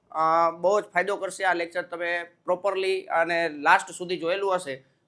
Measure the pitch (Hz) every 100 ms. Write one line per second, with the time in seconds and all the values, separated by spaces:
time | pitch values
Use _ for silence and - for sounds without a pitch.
0 | _ 160 160 165 165 165 180 208 202 175
1 | 190 196 185 185 190 175 170 180 175 170
2 | 170 175 170 _ 170 180 196 190 190 190
3 | - 165 165 170 165 147 151 185 - 170
4 | 175 175 165 196 196 180 143 131 - _